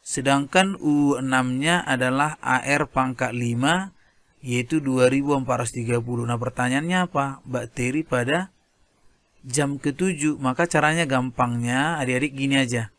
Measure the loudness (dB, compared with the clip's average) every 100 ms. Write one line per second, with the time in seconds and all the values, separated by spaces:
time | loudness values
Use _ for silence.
0 | -6 -2 2 2 4 2 2 0 2 4
1 | 2 2 2 0 2 0 2 0 0 0
2 | 0 2 0 -2 -2 0 2 0 0 0
3 | -2 -2 -4 -2 -2 0 2 0 -2 _
4 | _ _ _ _ -4 -4 0 -2 0 4
5 | 4 4 0 0 0 -2 -2 -4 -2 -2
6 | -2 -4 -2 -2 -4 -2 0 0 0 0
7 | 0 -2 -4 -6 -8 -6 -6 -4 -2 -2
8 | -2 -2 0 -2 -2 _ _ _ _ _
9 | -20 _ _ _ -4 -2 0 -2 -4 -2
10 | -2 0 -2 0 -2 0 2 2 2 2
11 | 2 0 -2 0 0 0 0 0 0 -2
12 | -2 0 -2 -2 0 2 2 -2 -4